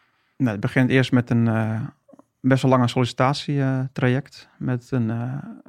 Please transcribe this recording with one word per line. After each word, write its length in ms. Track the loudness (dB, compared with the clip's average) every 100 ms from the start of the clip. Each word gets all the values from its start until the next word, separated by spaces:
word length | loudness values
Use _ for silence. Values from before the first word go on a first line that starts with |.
| _ _ _ -4
Nou, 140 | -2
het 100 | 0
begint 300 | -2 2 2
eerst 220 | 4 2
met 180 | 2 2
een, 180 | 2 2
eh, 320 | 0 -2 -4 -8 -12 _ -20 _ _
best 220 | 0 2
wel 80 | 4
lange 180 | 4 2
sollicitatietraject. 1600 | 0 -2 0 0 0 -4 -2 -2 -2 -4 -2 0 0 -4 -16 -20 -10
Met 320 | -4 -4 -4
een, 200 | -2 -2
eh, 240 | -4 -6 -8 -12 -18